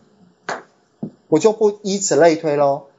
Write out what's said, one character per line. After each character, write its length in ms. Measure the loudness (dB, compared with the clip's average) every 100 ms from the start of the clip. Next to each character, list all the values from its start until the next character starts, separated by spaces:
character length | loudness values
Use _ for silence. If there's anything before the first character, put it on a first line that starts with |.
| _ _ _ _ -14 -14 -14 _ _ _ -16 -16 -2
我 100 | 2
就 140 | 2
不 260 | 2 -2 -2
以 160 | -6 -4
此 160 | -2 2
类 180 | 2
推 220 | 2 -2 0
咯。 320 | 0 -2 -8